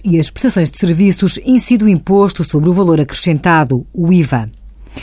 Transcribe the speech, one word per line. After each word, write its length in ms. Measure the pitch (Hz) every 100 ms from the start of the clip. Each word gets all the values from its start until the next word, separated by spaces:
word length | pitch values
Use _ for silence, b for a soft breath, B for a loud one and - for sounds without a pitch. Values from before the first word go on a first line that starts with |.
| 208
e 140 | 165
as 100 | 151
prestações 400 | - 262 202 160
de 80 | -
serviços, 640 | 170 165 196 180 190 -
incide 400 | - 254 - 240
o 60 | 214
Imposto 540 | 180 - 196 196 -
sobre 260 | 160 147 156
o 40 |
Valor 280 | 180 185 156
Acrescentado, 880 | 143 - - 151 180 165 135 127 -
o 220 | - 165
iva. 340 | 180 151 127 110 - - - B B